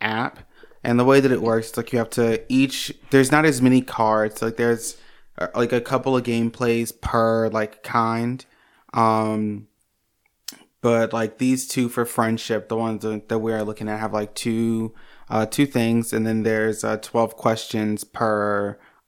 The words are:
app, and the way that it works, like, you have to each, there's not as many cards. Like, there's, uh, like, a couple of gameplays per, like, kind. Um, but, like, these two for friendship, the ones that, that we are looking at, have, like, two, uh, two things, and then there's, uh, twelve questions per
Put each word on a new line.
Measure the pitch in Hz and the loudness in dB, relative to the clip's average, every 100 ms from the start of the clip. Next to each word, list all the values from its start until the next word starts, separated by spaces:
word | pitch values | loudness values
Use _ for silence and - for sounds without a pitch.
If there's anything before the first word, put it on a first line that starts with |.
app, | 104 113 131 - - - - - | -4 -2 -4 -8 -20 -20 -20 -8
and | 123 120 | 0 2
the | 127 | 6
way | 139 | 6
that | 131 | 6
it | 123 | 2
works, | 113 113 113 - | 2 0 0 -6
like, | 113 | -4
you | 120 | -2
have | 113 | -2
to | - 117 113 - | 0 0 0 0
each, | 127 135 - - - - | 2 2 -2 -8 -10 2
there's | 135 131 | 4 6
not | 151 156 | 4 4
as | 127 | 4
many | 127 127 | 4 4
cards. | 127 - 110 110 107 - | 2 0 2 2 0 -2
Like, | 113 113 | -6 0
there's, | 120 113 - - - - - - | 0 0 -4 -12 -20 -20 -18 -8
uh, | 85 | -6
like, | - 117 | -2 0
a | 123 | 0
couple | - 131 135 127 | 0 -2 0 -2
of | |
gameplays | 120 117 117 - 120 117 113 - | 0 -2 -2 -2 0 0 -2 -6
per, | - 117 113 113 110 | -2 2 2 2 0
like, | 110 107 - | -2 -4 -8
kind. | - 117 113 117 120 131 - _ _ _ - 117 | -4 0 0 0 -2 -6 -12 _ _ _ -6 2
Um, | 113 110 110 107 107 104 107 _ _ _ _ _ _ _ - - _ _ | 2 4 0 -2 -4 -6 -14 _ _ _ _ _ _ _ -20 -20 _ _
but, | 120 117 113 | 0 2 0
like, | 113 110 - | -2 -6 -2
these | 127 131 - | -2 0 -2
two | 131 120 | -2 -2
for | 120 | -2
friendship, | 117 - 113 113 - 110 - | -2 0 0 -2 -2 -4 -4
the | 113 | -4
ones | 113 107 | -4 -4
that, | 110 107 - | -6 -6 -4
that | 113 | -2
we | 110 | -2
are | 110 | -2
looking | 107 107 107 | -4 -6 -8
at, | 107 | -6
have, | 110 | -4
like, | 107 104 | -4 -6
two, | - 120 113 113 113 110 - - - - | -6 -4 -2 0 -2 -4 -10 -20 -20 -4
uh, | 110 110 | -2 0
two | - 139 | 0 0
things, | 123 117 117 113 | 2 2 0 0
and | 113 110 | -2 0
then | 110 | 0
there's, | 110 110 110 107 | 0 0 0 -2
uh, | 110 110 | -4 -4
twelve | - 117 113 - | -2 0 0 0
questions | 117 113 - 107 107 104 | -2 0 -4 -4 -2 -4
per | - - 113 107 104 101 101 104 _ _ | -8 -4 0 0 0 -2 -4 -8 _ _